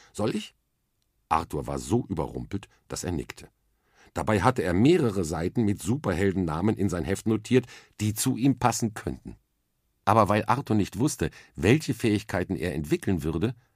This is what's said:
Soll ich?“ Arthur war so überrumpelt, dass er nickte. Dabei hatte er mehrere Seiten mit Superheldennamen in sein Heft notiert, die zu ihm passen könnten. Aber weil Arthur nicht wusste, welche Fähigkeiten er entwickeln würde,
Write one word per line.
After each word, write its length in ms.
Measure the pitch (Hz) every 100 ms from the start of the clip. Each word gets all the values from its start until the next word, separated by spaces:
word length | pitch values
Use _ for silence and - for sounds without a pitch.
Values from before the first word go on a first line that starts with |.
| -
Soll 220 | - 107 214
ich?“ 200 | - _ _ _ _ _ _ _ -
Arthur 380 | 80 78 76 67
war 120 | 69
so 260 | 62 113 -
überrumpelt, 600 | 80 64 62 60 - - _ -
dass 160 | -
er 80 | 87
nickte. 380 | 80 - - - _ _ _ _ _ -
Dabei 280 | - 73 107
hatte 220 | 107 127
er 100 | 87
mehrere 500 | 87 131 180 120 98
Seiten 400 | 80 82 87 -
mit 180 | 104 101
Superheldennamen 960 | 95 135 107 85 98 92 85 78 104 107
in 140 | 98
sein 160 | 87 76
Heft 220 | 98 110
notiert, 400 | 110 110 123 123 - - -
die 120 | 107
zu 220 | 107 131 113
ihm 240 | 139 123
passen 340 | 117 - 113
könnten. 440 | 107 - 65 - 53 _ _ _ _ _ _
Aber 240 | - 110 98
weil 160 | 107 -
Arthur 280 | 120 - 107
nicht 240 | 90 95
wusste, 300 | 147 - 85 - - -
welche 380 | 92 156 -
Fähigkeiten 640 | 110 117 101 - 92 90 76
er 160 | 85
entwickeln 500 | 76 76 - - 90
würde, 320 | 78 80 110 - _